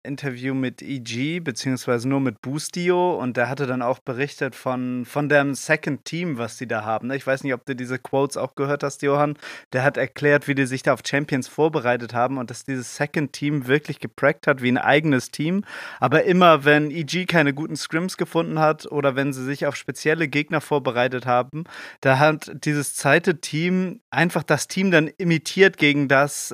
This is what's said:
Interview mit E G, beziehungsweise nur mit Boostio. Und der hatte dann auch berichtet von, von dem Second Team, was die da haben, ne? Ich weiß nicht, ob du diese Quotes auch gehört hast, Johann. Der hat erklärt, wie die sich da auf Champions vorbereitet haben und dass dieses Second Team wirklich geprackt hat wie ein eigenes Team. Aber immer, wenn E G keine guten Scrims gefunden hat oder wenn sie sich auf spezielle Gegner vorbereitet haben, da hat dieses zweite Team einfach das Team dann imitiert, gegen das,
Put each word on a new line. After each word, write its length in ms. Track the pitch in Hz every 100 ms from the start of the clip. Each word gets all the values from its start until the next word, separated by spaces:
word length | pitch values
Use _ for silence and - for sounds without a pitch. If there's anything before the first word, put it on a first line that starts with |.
| -
Interview 480 | 139 143 123 131
mit 300 | 135 127 -
E 160 | 82 135
G, 400 | 117 117 143 175
beziehungsweise 680 | 160 117 139 127 - 120 123
nur 120 | 139
mit 200 | 135 113
Boostio. 720 | 127 147 - 180 175 180 180 131
Und 180 | 127 120
der 140 | 120
hatte 160 | 135 135
dann 160 | 127
auch 160 | 120 131
berichtet 560 | - 123 143 - 139
von, 520 | - 135 127 127 123 120
von 220 | 143 147
dem 280 | 143 139 131
Second 500 | - 156 160 135 -
Team, 320 | 160 180 123
was 200 | 113 -
die 100 | 120
da 160 | 113
haben, 240 | 107 110 120
ne? 80 | 135
Ich 100 | 131
weiß 180 | 135
nicht, 100 | 143 123
ob 100 | -
du 100 | 127
diese 220 | 123 127
Quotes 400 | - 135 139 -
auch 160 | 131
gehört 300 | - 139 143
hast, 180 | 143 -
Johann. 360 | 143 143 147 147 - - -
Der 100 | 131
hat 140 | 135 127
erklärt, 500 | 131 - 147 143 143
wie 80 | 139
die 120 | 131
sich 160 | 131
da 100 | -
auf 80 | 123
Champions 440 | - 139 147 135 -
vorbereitet 640 | - 156 156 123 123 117
haben 240 | 117 127 135
und 140 | 117
dass 120 | 120
dieses 320 | - 131 120 -
Second 380 | 147 170 143
Team 320 | - 147 147 127
wirklich 340 | 147 - 143
geprackt 460 | 123 - 135 - -
hat 160 | 135
wie 100 | 123
ein 60 | 123
eigenes 540 | - 147 160 131 -
Team. 320 | - 151 190 - - - -
Aber 260 | 123 151 -
immer, 380 | 180 180 156
wenn 280 | 143 147 151
E 140 | 160 143
G 200 | 170 180
keine 300 | 170 143 139
guten 200 | 160 156
Scrims 420 | - 165 180 -
gefunden 420 | 165 165 165 156
hat 260 | 156 156 -
oder 300 | 147 143 131
wenn 180 | 139
sie 100 | 131
sich 220 | 127 143 151
auf 100 | 135
spezielle 520 | - - 151 160 156
Gegner 320 | 147 151 160
vorbereitet 640 | - 147 131 120 127 127 123
haben, 380 | 123 127 156 - - - -
da 180 | 139 131
hat 320 | 151 156 -
dieses 420 | 151 - 147 139 -
zweite 460 | 143 156 170 151
Team 600 | - 151 175 185 185 - -
einfach 340 | 135 170 170
das 240 | - 147 -
Team 240 | - 190
dann 160 | 165 156 -
imitiert, 600 | 180 160 - - 190 180
gegen 300 | 147 143 139
das, 460 | 139 143 - -